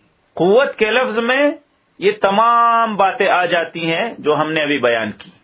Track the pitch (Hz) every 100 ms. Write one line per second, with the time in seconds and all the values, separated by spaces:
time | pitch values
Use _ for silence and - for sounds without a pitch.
0 | _ _ _ - 175 233 277 - 214 240
1 | 233 214 233 262 294 311 _ _ _ -
2 | 190 208 196 202 233 233 233 233 226 196
3 | 190 190 185 175 175 175 165 170 165 170
4 | 233 - 139 147 156 156 147 139 120 117
5 | 110 - - -